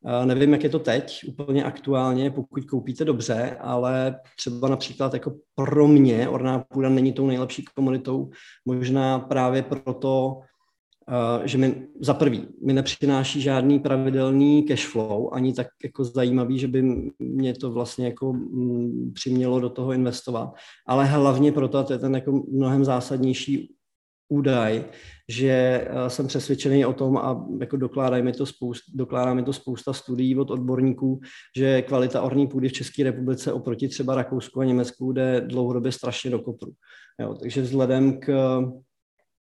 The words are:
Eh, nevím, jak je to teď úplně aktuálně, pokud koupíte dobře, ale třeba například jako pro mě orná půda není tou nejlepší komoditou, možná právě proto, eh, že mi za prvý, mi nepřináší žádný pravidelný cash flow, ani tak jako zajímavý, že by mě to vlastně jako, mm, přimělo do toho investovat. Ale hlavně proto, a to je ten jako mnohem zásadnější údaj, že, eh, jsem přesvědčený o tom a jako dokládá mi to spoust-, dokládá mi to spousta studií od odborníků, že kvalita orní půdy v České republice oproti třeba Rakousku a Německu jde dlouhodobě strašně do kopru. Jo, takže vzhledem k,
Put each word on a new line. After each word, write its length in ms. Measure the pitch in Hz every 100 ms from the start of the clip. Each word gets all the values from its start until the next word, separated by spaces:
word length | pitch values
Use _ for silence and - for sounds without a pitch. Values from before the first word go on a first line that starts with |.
| 123
Eh, 200 | 123 127
nevím, 260 | 127 143
jak 120 | 147
je 60 | 151
to 80 | 160
teď 460 | - 120 143 - -
úplně 360 | 139 143 135
aktuálně, 640 | 139 - - 135 127 127 135
pokud 340 | 143 123 -
koupíte 400 | 131 131 127 120
dobře, 520 | 156 123 113 113 123 -
ale 560 | - 123 123 131 131 131 - -
třeba 320 | - 120 135
například 460 | 135 - - 135
jako 180 | 123 - - _
pro 340 | - 131 147 147
mě 400 | 147 135 113 131
orná 300 | 131 131 131
půda 300 | - 135 131
není 240 | 131 131
tou 140 | 131 135
nejlepší 380 | 127 127 - 143
komoditou, 560 | - 135 131 135 135 135 - - -
možná 540 | - 127 127 135 131 131
právě 440 | 127 131 127 131
proto, 760 | 131 135 135 131 135 135 131 131 - _ _ _ _ _ -
eh, 400 | 123 117 117 131
že 100 | 131
mi 280 | 131 - - -
za 140 | 123
prvý, 320 | - 151 113 - -
mi 80 | 135
nepřináší 680 | 135 135 - 139 135 135 147
žádný 380 | 139 135 131 143
pravidelný 840 | 139 135 131 131 131 135 143 147
cash 240 | 147 131 -
flow, 480 | 117 110 104 123
ani 180 | 127 127
tak 140 | 127 120 _
jako 200 | - -
zajímavý, 540 | 123 123 123 127 120 131
že 100 | 135
by 140 | 127 131 123 - -
mě 360 | 123 135 131
to 180 | 120 131
vlastně 340 | 117 117 - 127
jako, 260 | 117 135
mm, 800 | 127 - 127 123 120 120 120 123
přimělo 460 | 120 - 127 127 127
do 100 | 123
toho 220 | 123 127
investovat. 640 | 127 127 120 - 117 123 - - - -
Ale 180 | 127
hlavně 480 | 139 147 139 127 147
proto, 260 | 151 131 139
a 40 |
to 100 | 135
je 60 | 131
ten 160 | 135
jako 280 | 131 131 139 139
mnohem 360 | 135 131 135
zásadnější 880 | 139 127 120 135 131 127 - 139 - - _ _ _ _ _
údaj, 520 | 143 139 127 110 110 - - - - -
že, 580 | 117 135 131 127 127 -
eh, 200 | 131 123
jsem 160 | - 135
přesvědčený 600 | 139 - 135 143 139 127
o 60 |
tom 240 | 127 135 131
a 300 | 135 123 - -
jako 160 | 120 139
dokládá 460 | 131 135 127 127
mi 100 | 123
to 120 | 123 135
spoust-, 480 | - 123 117 -
dokládá 400 | 131 123 131 127
mi 80 | 127
to 100 | 123
spousta 400 | 135 - 123 -
studií 440 | 135 - 123 131 131
od 120 | 135
odborníků, 680 | 123 127 127 131 127 135 131 - - - 127
že 260 | 135 131
kvalita 400 | 127 131 127 120
orní 240 | 131 127 139
půdy 220 | 135 127
v 40 |
České 320 | - 120 -
republice 480 | 135 120 127 131 -
oproti 360 | - - 117 139
třeba 260 | - 127
Rakousku 460 | 131 127 131 - -
a 40 |
Německu 480 | 131 123 123 - 131
jde 280 | 127 131 127
dlouhodobě 520 | 123 127 123 123 120
strašně 380 | 131 123 123 131
do 80 | 120
kopru. 340 | - 110 - - _ - - -
Jo, 140 | 110
takže 280 | 104 - 139
vzhledem 580 | 127 135 127 131 135 135
k, 80 | - 135 131 131 127 127 _ _ _ _ _ _